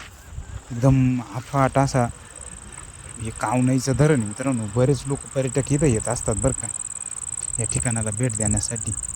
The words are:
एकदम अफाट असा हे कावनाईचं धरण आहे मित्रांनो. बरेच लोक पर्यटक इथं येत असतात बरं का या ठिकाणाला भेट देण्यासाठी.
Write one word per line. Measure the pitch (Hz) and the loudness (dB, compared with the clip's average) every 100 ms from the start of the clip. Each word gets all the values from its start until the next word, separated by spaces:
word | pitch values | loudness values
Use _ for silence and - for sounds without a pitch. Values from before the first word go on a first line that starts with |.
| - - - - - - - | -18 -18 -16 -14 -12 -12 -10
एकदम | 120 131 135 127 127 117 | 2 6 6 6 2 -2
अफाट | 123 - 139 131 135 | -8 -2 2 4 4
असा | 139 135 117 - - - - - - - - - - - | 2 4 0 -2 -18 -18 -18 -18 -20 -18 -18 -18 -16 -10
हे | 110 | -10
कावनाईचं | - 107 127 127 131 131 | -4 -2 2 4 2 2
धरण | 123 151 147 | 4 4 4
आहे | 104 | 2
मित्रांनो. | 104 131 123 107 107 | -2 -2 -2 0 2
बरेच | 127 135 135 | 4 2 0
लोक | 139 - | -6 -4
पर्यटक | 139 131 135 123 | -2 0 0 2
इथं | 139 151 | 4 4
येत | 110 107 | 2 0
असतात | 117 - | -2 0
बरं | 107 135 | 0 0
का | 120 - - - - - - - - - - | 0 -6 -8 -10 -12 -12 -12 -10 -10 -6 -4
या | 110 | -2
ठिकाणाला | 131 123 113 110 | -2 0 0 -2
भेट | 104 127 107 | 0 -2 0
देण्यासाठी. | 104 107 - 117 - - - | 0 0 -2 -4 -6 -6 -6